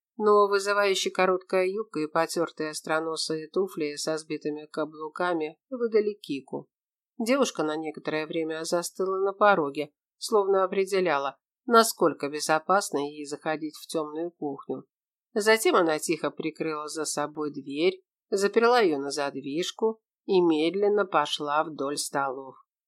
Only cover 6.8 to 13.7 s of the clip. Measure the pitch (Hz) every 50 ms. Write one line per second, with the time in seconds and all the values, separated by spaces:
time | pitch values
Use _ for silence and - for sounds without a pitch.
6.8 | _ _ _ _ _ _ _ - 226 226 262 285 240 - - - 156 156 151 160
7.8 | 160 156 - - - - 156 156 156 156 160 165 160 160 160 160 165 - 180 175
8.8 | 170 - - - 185 190 190 190 196 196 196 - 214 202 196 175 151 143 139 151
9.8 | 143 - _ _ _ _ _ - - - 226 208 196 190 196 190 190 180 196 196
10.8 | 190 185 196 185 185 170 147 139 139 135 - _ _ _ _ _ _ 247 233 226
11.8 | 220 220 - - 180 156 139 - 147 139 147 151 - - 156 156 - - 185 202
12.8 | 196 - - 143 143 147 151 151 147 143 147 - - 165 156 151 160 151